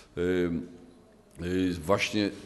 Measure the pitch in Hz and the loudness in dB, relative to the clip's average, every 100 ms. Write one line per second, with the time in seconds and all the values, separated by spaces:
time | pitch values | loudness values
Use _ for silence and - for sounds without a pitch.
0 | - - 87 90 87 85 - - - - | -12 -2 0 2 2 0 -6 -14 -20 -20
1 | - - - - 87 92 92 87 78 98 | -20 -20 -20 -10 -2 0 0 0 2 2
2 | - 107 101 - | 2 0 0 -2